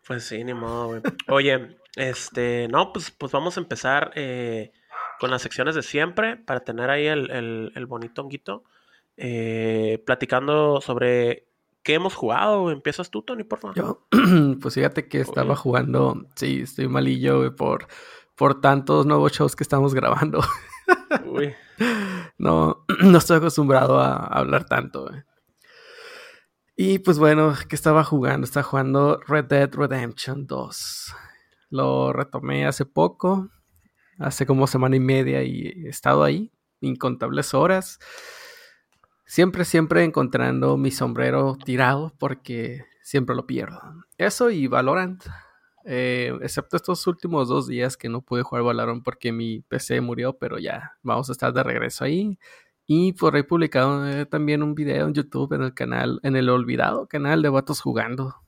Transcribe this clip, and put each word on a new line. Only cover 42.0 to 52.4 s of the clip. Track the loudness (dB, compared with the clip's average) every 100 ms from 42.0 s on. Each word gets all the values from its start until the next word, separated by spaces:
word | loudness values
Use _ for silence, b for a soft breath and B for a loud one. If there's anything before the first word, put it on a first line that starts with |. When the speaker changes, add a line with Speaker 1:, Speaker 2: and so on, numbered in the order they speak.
| -4 _
Speaker 2:
porque | -6 -6 -10 -8 -8 -10 -18 _
siempre | -2 -2 0
lo | -4
pierdo. | -4 -6 -6 -12 -20 -20 -20 -2
Eso | -2 2 2
y | 2
Valorant. | 0 2 2 0 -2 -8 -14 B B B B B
Eh, | -8 -4 -2 -2 -4 -6
excepto | -6 -8 -4
estos | -4 -2 -2
últimos | -2 -4 -4 -2 0
dos | -2 -2
días | -4 -4 -4
que | -8
no | -8
pude | -4 -4
jugar | -4 -2
Valorant | 0 0 -2 -4
porque | -8 -6 -6
mi | -4 -6 -8
P | -8 -8
C | -2 -2
murió, | -2 -4 -6 -6
pero | -8 -6
ya | -8 -8 -12 -12
vamos | -4 -4 -4
a |
estar | -4 -2
de | 0
regreso | -2 -2 -4 -4
ahí. | -2 0 -2 -6